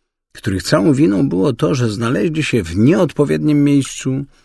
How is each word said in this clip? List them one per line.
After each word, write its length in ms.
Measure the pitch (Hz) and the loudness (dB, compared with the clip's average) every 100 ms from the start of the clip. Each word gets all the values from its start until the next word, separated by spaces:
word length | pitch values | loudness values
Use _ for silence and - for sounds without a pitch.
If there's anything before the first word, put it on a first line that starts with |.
| _ _ _ | _ _ _
których 300 | - 104 95 | -10 -6 -4
całą 300 | - 151 175 | -2 0 2
winą 360 | 131 170 196 139 | 2 2 2 0
było 240 | 175 151 | 0 -2
to, 220 | 120 160 143 | 0 -2 0
że 140 | 117 | -2
znaleźli 540 | 104 117 165 196 156 | -2 -2 -2 -2 -2
się 200 | 143 117 | -2 -2
w 120 | 82 90 | -2 2
nieodpowiednim 880 | 123 202 160 - 147 156 151 147 | 4 4 2 0 0 0 0 2
miejscu, 640 | 143 143 131 - 139 131 139 _ | 4 2 0 -6 -6 -6 -6 _